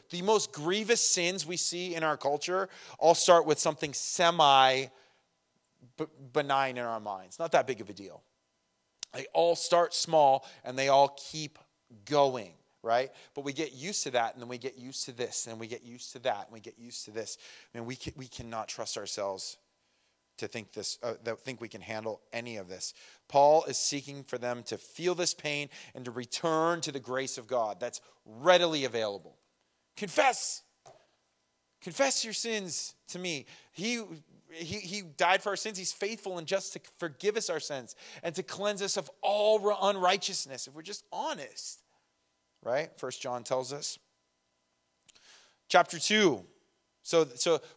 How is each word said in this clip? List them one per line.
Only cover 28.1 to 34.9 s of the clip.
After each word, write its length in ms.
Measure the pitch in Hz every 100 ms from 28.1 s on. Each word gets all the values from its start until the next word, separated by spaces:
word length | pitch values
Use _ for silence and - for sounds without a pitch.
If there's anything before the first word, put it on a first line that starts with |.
| _ -
readily 580 | 110 151 180 175 156
available. 540 | 131 113 107 101 80 _ _ _ _ _ _ -
"Confess. 680 | 202 220 277 226 - - _ _ - - _ _ _ _ _ _ _ _
Confess 440 | - 170 277 - 226
your 80 |
sins 600 | 208 233 220 185 143 - - -
to 100 | 175
me. 260 | 185 151 - - _
He, 280 | - 208 240 202 165 _ _ _
he, 280 | 165 165 208
he 220 | 185